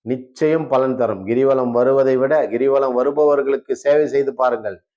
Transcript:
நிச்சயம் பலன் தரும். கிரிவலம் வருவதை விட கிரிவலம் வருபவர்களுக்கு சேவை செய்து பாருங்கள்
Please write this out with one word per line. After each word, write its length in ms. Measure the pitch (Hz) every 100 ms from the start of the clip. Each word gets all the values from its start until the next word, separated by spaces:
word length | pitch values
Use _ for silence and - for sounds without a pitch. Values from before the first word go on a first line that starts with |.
நிச்சயம் 680 | 110 127 - - 156 160 156
பலன் 280 | 131 131 127
தரும். 300 | 117 101 95
கிரிவலம் 440 | 120 135 135 123
வருவதை 460 | 120 123 135 135 131
விட 320 | 135 151 120
கிரிவலம் 460 | 113 135 139 135
வருபவர்களுக்கு 800 | 123 135 143 151 143 135 135 -
சேவை 340 | 127 143 147 147
செய்து 280 | 135 135
பாருங்கள் 500 | 123 127 120 107 92 _